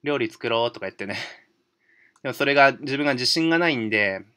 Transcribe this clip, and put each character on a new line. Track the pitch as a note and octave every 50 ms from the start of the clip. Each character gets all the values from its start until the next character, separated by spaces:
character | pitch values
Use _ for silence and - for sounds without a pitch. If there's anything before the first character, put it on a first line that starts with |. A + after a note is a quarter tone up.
| -
「料 | C#3+ D3 C#3
理 | A#2+ A2
作 | - - - A#2+
ろ | A2+ A#2 A#2+
う」 | A#2+
と | A#2+ -
か | G2
言 | F#2+
っ | -
て | - G2+
ね。 | G2 G2 - - - - - _ _ _ _ _ _ _ _ _ _ _ _ _ _ _ _
で | - C3+
も | B2
そ | - C#3+
れ | C#3 C#3+
が、 | C#3+ C#3 C#3
自 | C3 - D3+ C#3 C3+
分 | C#3 D3
が | C#3+ C3+
自 | B2 B2+
信 | A#2+ - E3 E3 E3
が | E3 E3
な | F3 E3+
い | D3
ん | A#2+ A2+ G#2+
で | A2 G#2+ G#2 G2 F#2+ F#2+ G2 G#2 _